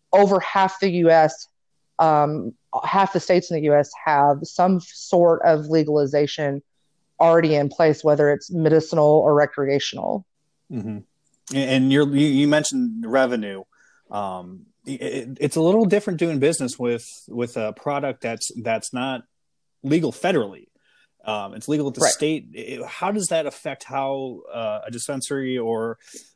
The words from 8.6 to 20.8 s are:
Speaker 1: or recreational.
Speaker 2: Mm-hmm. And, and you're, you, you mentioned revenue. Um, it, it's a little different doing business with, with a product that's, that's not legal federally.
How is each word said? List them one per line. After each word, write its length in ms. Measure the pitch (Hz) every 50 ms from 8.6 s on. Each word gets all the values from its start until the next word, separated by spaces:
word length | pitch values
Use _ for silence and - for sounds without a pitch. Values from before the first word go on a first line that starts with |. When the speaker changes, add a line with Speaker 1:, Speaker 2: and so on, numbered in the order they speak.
| 160 156 160 160 156 - 170 156 151 151 151 156 104
Speaker 1:
or 100 | 151 147
recreational. 920 | 147 143 - - 147 139 135 139 139 - - - 123 - 50 - 202 - _ _ _ _ _ _ _ _ -
Speaker 2:
Mm-hmm. 280 | 156 113 95 110 104 107 - _ _ _ _ _ _ _ - - 131
And, 160 | 139 135 131
and 220 | 131 131 131 135
you're, 140 | 139 147 147 139 139
you, 120 | 139 151
you 200 | 151 135 139 147
mentioned 580 | 147 151 151 147 - 143 127 123 117 110 113 117
revenue. 580 | 110 120 135 131 123 123 113 104 101 98 95 - _ _ _ _ _ _ _ _ -
Um, 560 | - 104 101 95 92 92 90 90 95 90 - _ _ _ -
it, 520 | - 135 - - - - 135 113 - - -
it's 160 | 147 143 -
a 40 | 170
little 240 | 160 175 202 226 226
different 320 | 175 202 208 - 196 175 156
doing 200 | 170 170 156 135
business 400 | 135 160 165 143 131 123 - -
with, 280 | 123 120 120 117 - - - - -
with 300 | - 113 120 120 117 -
a 160 | 120 110 107
product 480 | 104 - - 147 143 143 143 135 123 _
that's, 300 | - 117 113 - - - - 117
that's 300 | 107 113 113 110 - -
not 300 | - 123 127 135 131 120 - _ _ _ _ _ _ _ _ _ _ _
legal 300 | - 135 151 170 160 123
federally. 540 | - - - 185 185 143 107 98 92 - - _ _ _